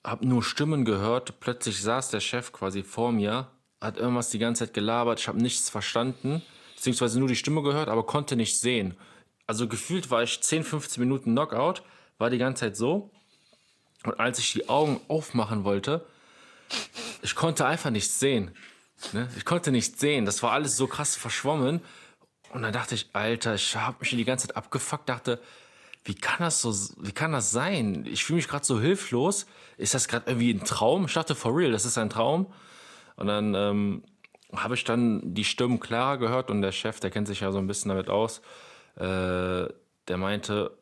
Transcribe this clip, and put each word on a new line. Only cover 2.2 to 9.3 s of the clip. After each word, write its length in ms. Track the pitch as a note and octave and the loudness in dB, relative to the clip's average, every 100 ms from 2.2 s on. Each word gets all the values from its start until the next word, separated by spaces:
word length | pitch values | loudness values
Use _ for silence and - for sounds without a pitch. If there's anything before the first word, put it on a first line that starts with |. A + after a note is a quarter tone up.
Chef 320 | - B2 - | -2 -4 -6
quasi 300 | - G2 G2 | -6 -4 -4
vor 280 | F#2 - A#2+ | -6 0 2
mir, 400 | A#2 G#2 A#2+ C3 _ _ _ | 2 2 0 -4 _ _ _
hat 160 | A2 - | -8 -2
irgendwas 320 | B2 B2 A#2 | 0 0 0
die 100 | A2 | 0
ganze 240 | A#2 A#2 A2+ | 0 0 -2
Zeit 80 | |
gelabert, 460 | - G#2 A#2 A#2+ A2+ | 0 0 2 2 0
ich 80 | - | -2
hab 80 | G#2 | 0
nichts 340 | A#2+ - - | 0 0 -2
verstanden, 720 | G#2+ - A#2 B2+ B2+ C3+ D#3+ - - - - | -4 -2 0 0 -2 -4 -4 -6 -20 -20 -4
beziehungsweise 440 | C3+ A#2+ A#2+ A#2 | -2 2 2 4
nur 80 | C3 | 2
die 80 | A#2 | 2
Stimme 280 | - D#3 | 2 0
gehört, 260 | C#3+ C#3+ D3+ | 2 0 2
aber 160 | A2+ A2 | 0 2
konnte 320 | D3 C#3+ A#2+ | -2 0 0
nicht 240 | A2 - | 2 2
sehen. 340 | A#2+ B2 F#2+ F2 - - _ | 2 2 0 -6 -18 -20 _